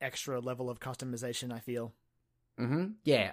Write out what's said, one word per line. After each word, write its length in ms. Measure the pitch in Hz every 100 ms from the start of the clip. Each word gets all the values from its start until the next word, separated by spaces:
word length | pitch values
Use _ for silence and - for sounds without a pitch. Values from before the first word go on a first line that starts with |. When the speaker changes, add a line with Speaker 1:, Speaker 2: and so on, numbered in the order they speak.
Speaker 1:
extra 380 | 131 - - 127
level 300 | 123 123 123
of 100 | 117
customization, 720 | 131 123 127 120 123 120 123
I 80 | 117
feel. 340 | - 120 117 - _ _ _ _ _ -
Speaker 2:
Mm-hmm. 260 | 120 151 190 214
Yeah, 280 | 151 127 98